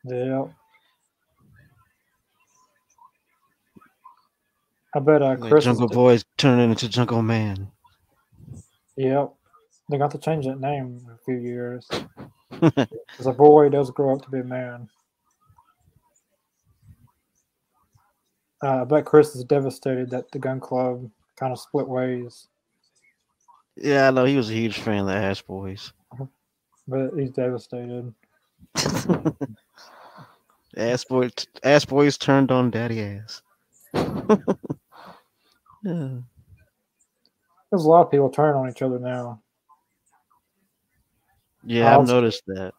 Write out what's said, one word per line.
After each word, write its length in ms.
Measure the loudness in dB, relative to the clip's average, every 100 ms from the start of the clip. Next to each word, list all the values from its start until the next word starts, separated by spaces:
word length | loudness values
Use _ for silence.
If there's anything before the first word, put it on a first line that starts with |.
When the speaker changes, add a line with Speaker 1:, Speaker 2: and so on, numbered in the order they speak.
Speaker 1:
Yeah. 420 | -8 -6 -4 -4 -6 -14 _ _ _ _ _ _ _ _ _ _ _ _ _ _ _ _ _ _ _ _ _ _ _ _ -20 _ _ _ _ _ _ -20 _ _ -20 _ _ _ _ _ _ _ _
I 40 | -2
bet, 200 | 2 4
uh, 160 | 2 -2
Speaker 2:
Like 120 | 4
Speaker 1:
Chris 140 | 4
is 20 | 4
Speaker 2:
Jungle 220 | 0 0
Speaker 1:
d- 60 |
Speaker 2:
Boy's 300 | 4 6 6 0 0
turning 320 | 2 4 4
into 180 | 0 -2
Jungle 320 | -2 0 0
Man. 500 | 0 0 -2 -6 -12 _ _ _ _ _ _ _ -20 -20 -20 _ _ -4
Speaker 1:
Yep. 380 | 0 0 -2 _ _ _ _ _ -8
They 80 | -2
got 120 | -2
to 60 | -2
change 280 | -4 -4 -4
that 120 | -6
name 440 | -6 -6 -8 -14
in 60 | -20
a 60 | -16 -8
few 100 | -8
years. 500 | -6 -8 -10 -12 -10 -12 -12 -20 -20 _ _
Speaker 2:
<laughs> 380 | 0 0 2 -4 -6 -20 -6
Speaker 1:
'Cause 80 | -6
a 60 |
boy 360 | 6 8 10 6
does 220 | 2 -4
grow 240 | -2 -2 -2
up 60 |
to 80 | -6
be 80 | -10
a 40 |
man. 440 | -8 -10 -10 -14 -20 _ _ _ _ _ _ _ _ _ _ _ _ _ _ _ _ _ _ _ _ -20 _ _ _ _ _ _ _ _ _ _ _ _ _ _ _ _
Uh, 180 | -4 -2
I 40 |
bet 200 | 0 0
Chris 320 | 6 6 6 -2
is 80 |
devastated 640 | -2 -2 -2 -6 -6 -6 -6
that 180 | -8 -10
the 60 | -10
Gun 220 | -8 -10
Club 500 | -6 -4 -4 -6 -12 _ _ _
kinda 200 | -8 -8
split 280 | -6 -6 -4
ways. 640 | -4 -4 -6 -10 -18 _ _ _ _ _ _ _ _ _ _ _ _ _ -8
Speaker 2:
Yeah, 320 | 0 4 4
I 20 |
know. 120 | 4
He 140 | 2 2
was 100 | -2
a 60 |
huge 240 | -4 -4 -4
fan 220 | -4 -2
of 60 | -2
the 40 |
Ass 280 | -2 -2 -4
Boys. 500 | -10 -12 -12 -14 -18 _ _ -16 -16 _ _ _ _ _ -8
Speaker 1:
But 200 | -6 -6 -6
he's 140 | -6
devastated. 800 | -4 -4 -6 -10 -14 -10 -12 -12 -18 _ _ _ _ _
Speaker 2:
<laughs> 600 | -6 -6 -6 -4 -4 -4 -8 -14 -14 _ _ -20 -20 -20 -20 -20 _ _ _ _
Ass 300 | -6 -4 -4
Boy, 240 | -2 -2 -2 -6 -14 -6
Ass 220 | 2 2
Boys 320 | 4 2 2 2
turned 340 | 2 4 4
on 200 | 2 0
Daddy 320 | -2 -6 -6
Ass. 400 | -8 -12 -16 -20 _ _ _ _ _
<laughs> 460 | -6 -4 -6 0 0 2 -6 -8 -12 _ -20 -20 -20 _ _ _ _ _ _
Yeah. 240 | -8 -6 -8 -10 -14 _ _ -20 _ _ _ _ _ _ _ _ _ _ _
Speaker 1:
There's 140 | 0
a 40 | 6
lot 120 | 6 6
of 40 |
people 200 | 2 2
turning 260 | 0 0 0
on 100 | -4
each 100 | -6
other 180 | -6 -4
now. 440 | -6 -8 -10 -16 _ _ _ _ _ _ _ _ _ _ _ _ _ _ _ _ _ _ _ _ _ _
Speaker 2:
Yeah, 260 | -4 2 6
I've 80 | 6
Speaker 1:
Hobbs 100 | 6
Speaker 2:
noticed 320 | 4 2 -2 -10
that. 260 | -10 -10